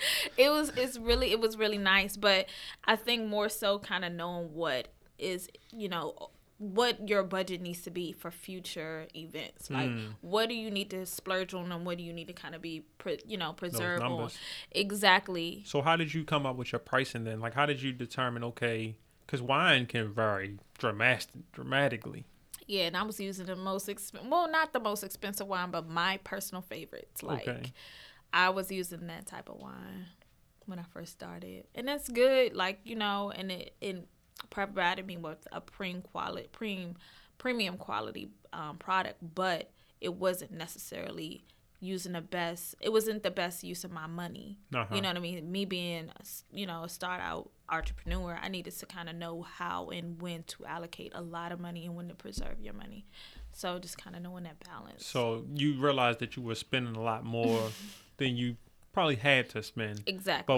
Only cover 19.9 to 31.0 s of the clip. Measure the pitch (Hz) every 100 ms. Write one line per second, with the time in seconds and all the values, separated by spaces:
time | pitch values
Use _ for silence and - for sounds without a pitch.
19.9 | 120 107 107 110 98 98 101 - - 117
20.9 | 104 120 123 - 127 - - 131 135 139
21.9 | 117 120 - - - _ - - 196 165
22.9 | 180 214 208 196 190 185 185 190 190 196
23.9 | 202 - - 240 330 330 320 320 254 220
24.9 | 202 190 - 196 196 196 185 180 170 165
25.9 | 170 180 190 - 196 - 185 180 - -
26.9 | - - - 98 131 127 120 127 - -
27.9 | - - - - 170 185 190 190 190 175
28.9 | 170 170 165 - - - - - 190 185
29.9 | 190 180 - _ _ _ _ - 180 175
30.9 | 175